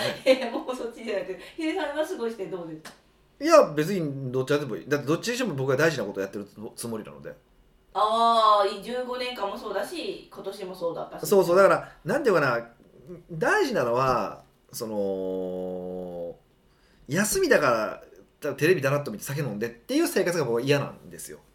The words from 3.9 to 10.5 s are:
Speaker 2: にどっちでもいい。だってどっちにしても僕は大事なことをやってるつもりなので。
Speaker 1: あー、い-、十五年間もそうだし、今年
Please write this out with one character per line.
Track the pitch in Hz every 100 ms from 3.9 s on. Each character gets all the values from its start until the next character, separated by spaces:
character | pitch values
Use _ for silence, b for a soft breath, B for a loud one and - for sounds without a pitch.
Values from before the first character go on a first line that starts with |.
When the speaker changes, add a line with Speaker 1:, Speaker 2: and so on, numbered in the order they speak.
Speaker 2:
に | 202 151 139 135
ど | 127
っ | 127
ち | 147
で | 143
も | 98
い |
い。 | 113
だ | 143
っ |
て | 135
ど | 165
っ |
ち | 220
に | 240
し |
て |
も | 247
僕 | 139 135
は | 131
大 | 127
事 | 123
な | 101
こ |
と | 98
を |
や | 95
っ |
て | 107
る | 101 - 107 -
つ | 117
も | 110
り |
な | 80
の | 71
で。 | 76 - _ _ _ _ _
Speaker 1:
あ | 190 214 226 233 226 214 208 196
ー、 | 208
い-、 |
十 | 196 247
五 | 247 247
年 | 247 233
間 | 202
も | -
そ | 208
う |
だ | 196 -
し、 | 339 214 - -
今 | 196
年 | 190